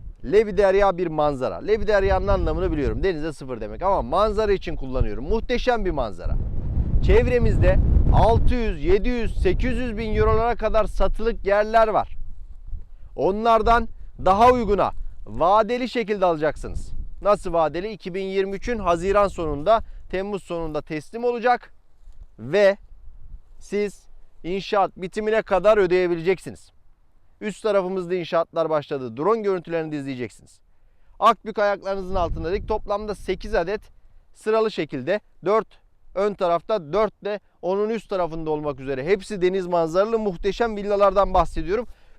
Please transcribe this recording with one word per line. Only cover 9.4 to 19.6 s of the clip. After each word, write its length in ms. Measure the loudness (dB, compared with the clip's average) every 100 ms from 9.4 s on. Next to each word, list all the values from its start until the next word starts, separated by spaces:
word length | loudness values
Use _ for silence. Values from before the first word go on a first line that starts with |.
sekiz 360 | 0 2 0 -2
yüz 180 | -2 -4
bin 180 | -2
eurolara 420 | 2 4 4 2 0
kadar 280 | 0 2
satılık 640 | 2 2 2 2 -2 -2 0
yerler 420 | 2 4 4 4
var. 280 | 2 -2 -4 -6 -8 -12 -14 -10 -10 -10 -16 -12 -2
Onlardan 720 | -2 0 2 4 4 2 0 -8 -14 -4
daha 260 | 2 6 6
uyguna 420 | 6 4 2 0 0 -6 -8 -8
vadeli 640 | 0 4 4 4 0 -2
şekilde 360 | -2 -2 2
alacaksınız. 680 | 2 2 0 -2 -6 -6 -6 -6 -6 -4
Nasıl 300 | 0 0 2
vadeli? 400 | 0 0 -2 -6
İki 220 | -8 -8
bin 100 | -6
yirmi 320 | -4 -2 -2 -4
üçün 220 | -6 -2
Haziran 500 | 0 0 2 2 2
sonunda, 540 | 0 -4 -2